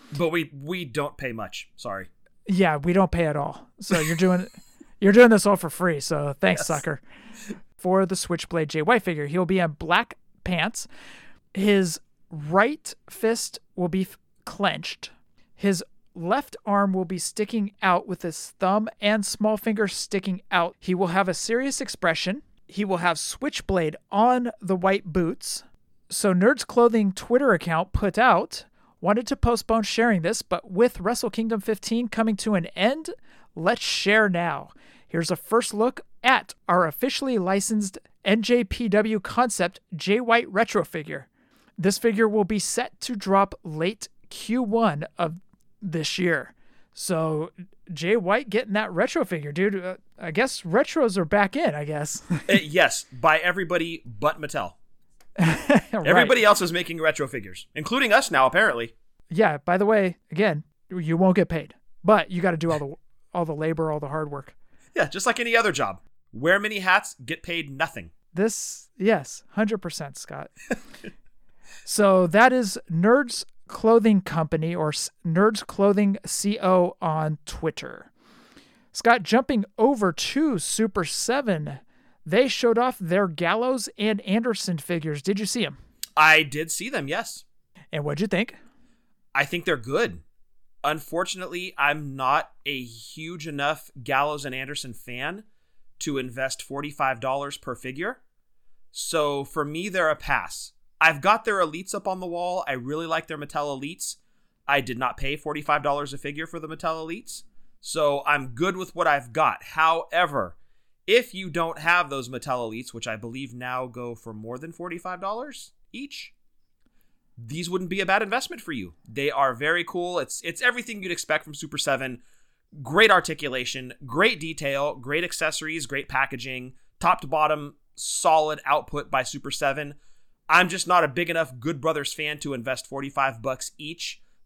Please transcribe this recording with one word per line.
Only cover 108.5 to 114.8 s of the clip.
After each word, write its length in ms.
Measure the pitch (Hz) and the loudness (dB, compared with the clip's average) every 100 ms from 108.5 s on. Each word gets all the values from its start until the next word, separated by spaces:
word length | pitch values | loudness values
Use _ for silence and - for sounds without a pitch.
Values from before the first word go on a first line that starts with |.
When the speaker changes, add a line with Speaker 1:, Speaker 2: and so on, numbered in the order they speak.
| 120 180 185 | -2 -2 -2
Speaker 1:
with 180 | 185 165 | -8 0
what 120 | 160 | 2
I've 260 | 143 123 | 2 0
got. 300 | 123 147 98 | 0 2 0
However, 920 | - - 160 165 151 165 175 139 90 - - _ _ _ - | -4 2 2 2 0 0 0 0 -4 -8 -20 _ _ _ 2
if 260 | 226 240 | 2 2
you 160 | 190 185 | -6 -8
don't 300 | 156 165 156 | -4 -4 -2
have 300 | 160 175 151 | 2 2 2
those 200 | 139 123 | -4 -8
Mattel 400 | 127 143 127 113 | -10 -6 -4 -4
Elites, 220 | 113 123 | -8 -12
which 140 | 117 117 | -12 -10
I 80 | 110 | -10
believe 360 | 113 123 135 | -10 -12 -12
now 320 | 120 127 127 127 | -12 -8 -8 -8
go 280 | 120 120 113 | -10 -12 -12
for 180 | 113 | -14
more 240 | 107 110 123 | -14 -12 -12
than 140 | 160 | -14
forty-five 480 | 165 | -14